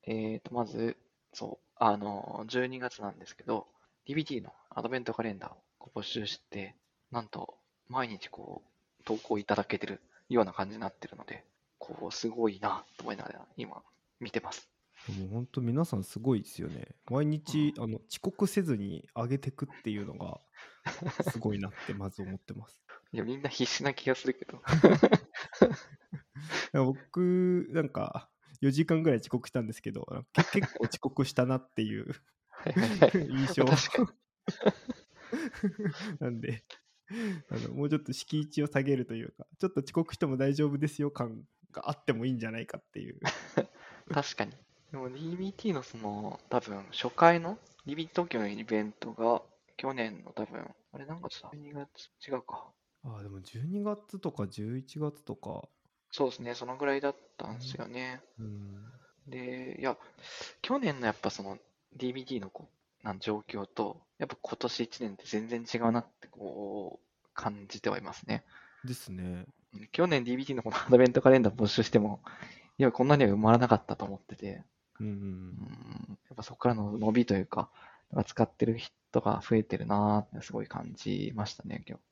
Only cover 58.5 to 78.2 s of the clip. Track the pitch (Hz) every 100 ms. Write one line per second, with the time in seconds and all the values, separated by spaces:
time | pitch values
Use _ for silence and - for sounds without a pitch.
58.5 | 104 101 98 107 127 _ _ 143 127 127
59.5 | 127 127 - 135 - - - - - -
60.5 | - - 269 233 135 120 104 101 - 98
61.5 | 95 _ _ _ - 127 127 131 127 95
62.5 | - - _ _ _ 110 95 101 107 104
63.5 | 110 98 - 104 - _ _ 151 - -
64.5 | - 123 - 117 - 113 98 - 107 113
65.5 | 120 117 120 117 117 117 _ - - 101
66.5 | 71 101 101 92 - _ _ _ - 113
67.5 | 104 101 104 - 101 95 - - 110 -
68.5 | - - - 127 123 - 92 90 90 92
69.5 | - _ 104 107 - 175 147 120 127 135
70.5 | 131 113 - - 123 127 123 131 131 110
71.5 | - 107 - 113 120 104 101 - - -
72.5 | - - - 135 - 131 147 120 101 107
73.5 | 120 123 107 - 107 101 98 _ - -
74.5 | 190 - _ _ _ 107 101 98 92 92
75.5 | 95 - 113 120 110 - 101 _ 123 -
76.5 | - 123 113 104 104 107 113 120 98 92
77.5 | - - - - - _ -